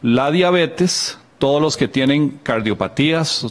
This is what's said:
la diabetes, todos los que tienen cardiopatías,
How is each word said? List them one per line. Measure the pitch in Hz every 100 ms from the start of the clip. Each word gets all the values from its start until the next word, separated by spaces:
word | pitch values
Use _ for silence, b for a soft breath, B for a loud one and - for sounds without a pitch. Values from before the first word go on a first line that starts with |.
la | 123 120 139
diabetes, | 160 180 180 160 - 180 - - - - _
todos | 135 143
los | 151 139
que | 127
tienen | - 131 143 143 135
cardiopatías, | - 113 110 101 95 - 147 160 160 - 120